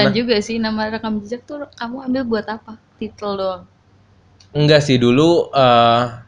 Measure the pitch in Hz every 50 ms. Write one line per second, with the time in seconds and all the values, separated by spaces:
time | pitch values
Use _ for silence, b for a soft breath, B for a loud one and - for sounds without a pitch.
0 | 208 - 196 226 247 240 233 208 202 - 226 233 220 220 220 214 214 214 226 214
1 | 220 220 214 214 202 202 240 247 - - 294 294 285 - _ - 240 233 247 269
2 | 269 254 254 269 269 233 226 208 208 - 220 226 - - 220 - _ _ _ _
3 | 220 208 - - 208 202 196 196 190 190 185 180 185 _ _ _ _ _ _ _
4 | _ _ _ _ _ _ _ _ _ _ - 147 151 147 151 147 147 139 131 120
5 | 120 120 123 139 156 170 170 156 - - - 139 131 123 120 117 117 117 117 120
6 | 123 120 120 - -